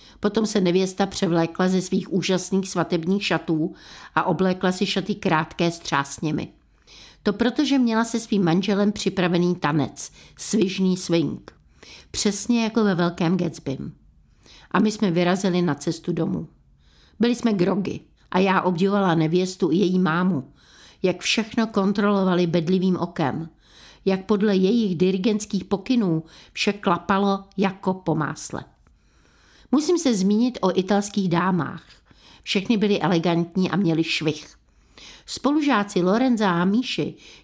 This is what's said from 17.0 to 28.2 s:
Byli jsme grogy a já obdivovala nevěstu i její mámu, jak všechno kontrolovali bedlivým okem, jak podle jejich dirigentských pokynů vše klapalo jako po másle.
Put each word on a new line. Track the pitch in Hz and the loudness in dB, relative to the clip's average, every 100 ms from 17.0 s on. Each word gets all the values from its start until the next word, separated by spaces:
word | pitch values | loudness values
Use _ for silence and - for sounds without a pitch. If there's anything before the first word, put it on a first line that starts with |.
| _ - | _ -2
Byli | 233 240 | 0 2
jsme | 233 | 0
grogy | 202 185 185 180 - - _ - | 2 0 0 -4 -8 -14 _ -4
a | 180 | 0
já | 190 185 | 2 2
obdivovala | 180 165 196 202 190 165 | 0 0 0 2 2 2
nevěstu | 156 180 185 - 160 | 2 0 0 -2 0
i | 170 | 4
její | 185 185 | 4 6
mámu, | 185 165 185 151 - - - - - - | 2 2 2 0 -4 -16 -20 -20 -20 -2
jak | 185 180 | 0 0
všechno | - - 208 - 220 | 0 -2 0 0 0
kontrolovali | 208 190 202 202 202 185 175 170 | 0 0 2 2 4 4 2 2
bedlivým | 170 160 185 185 175 | 2 2 2 2 0
okem, | 175 - 139 - 160 _ _ - - - 190 | -2 -2 -2 -2 -8 _ _ -20 -20 -6 -2
jak | 190 190 | -2 0
podle | 208 214 190 | 0 2 2
jejich | 185 240 208 160 | 2 2 0 0
dirigentských | 180 190 220 208 - 196 | 0 2 0 -2 -2 -6
pokynů | - 196 - 247 190 160 - - - | -4 -4 0 0 2 -2 -4 -18 -14
vše | - 214 | -4 -4
klapalo | 202 196 175 - 196 196 190 - - | -2 -2 -2 0 0 2 -2 -6 -4
jako | 190 185 190 | -2 -2 -4
po | 185 - | -4 -2
másle. | 156 | -2